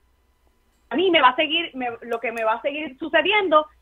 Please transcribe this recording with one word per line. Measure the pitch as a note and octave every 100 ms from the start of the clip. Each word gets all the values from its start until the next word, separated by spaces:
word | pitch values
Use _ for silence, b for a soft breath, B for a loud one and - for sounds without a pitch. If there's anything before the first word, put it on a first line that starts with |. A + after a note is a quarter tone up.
| _ _ _ _ _ _ _ _ -
A | C4
mí | F#4+
me | E4
va | B3+
a | B3
seguir, | D#4 E4 E4 C4
me, | B3 A#3
lo | A#3+ A#3
que | A#3+
me | A#3 A3
va |
a | A#3
seguir | C#4+ C#4+ D4+ -
sucediendo | D#4+ E4 D4+ G#4 F#4+ D4+ D#4 _